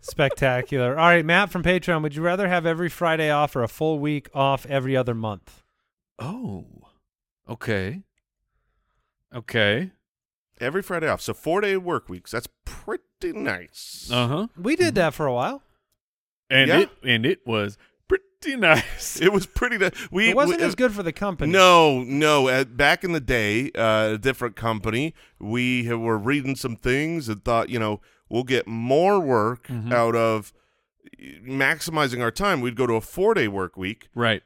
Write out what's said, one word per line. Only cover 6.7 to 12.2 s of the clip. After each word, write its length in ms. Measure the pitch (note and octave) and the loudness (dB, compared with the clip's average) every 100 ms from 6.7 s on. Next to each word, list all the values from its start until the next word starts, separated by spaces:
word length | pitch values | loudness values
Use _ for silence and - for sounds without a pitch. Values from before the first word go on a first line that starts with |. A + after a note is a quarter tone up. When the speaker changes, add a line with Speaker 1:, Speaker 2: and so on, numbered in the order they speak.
| - - _ _ _ _ _ - | -20 -20 _ _ _ _ _ -16
Speaker 2:
Okay. 540 | A2+ - G#2 F#2+ E3 - _ _ _ _ _ _ _ _ _ _ _ _ | -12 -4 -4 -4 -10 -16 _ _ _ _ _ _ _ _ _ _ _ _
Okay. 580 | A#2+ A2+ A#2 G#2 A2 F#3 _ _ _ _ _ _ _ | -16 -6 0 2 2 -2 _ _ _ _ _ _ _
Speaker 3:
Every 220 | B2 F3 | -6 -4
Friday 260 | G3+ F3+ D#3 | -4 -4 -2
off. 120 | F#2+ | -2
So 120 | - | -4
four-day 440 | A2 - F3 G#3 F#3+ | -8 -2 -2 0 -2
work 300 | F3+ E3 - | -2 -6 -6
weeks. 220 | F2+ | -16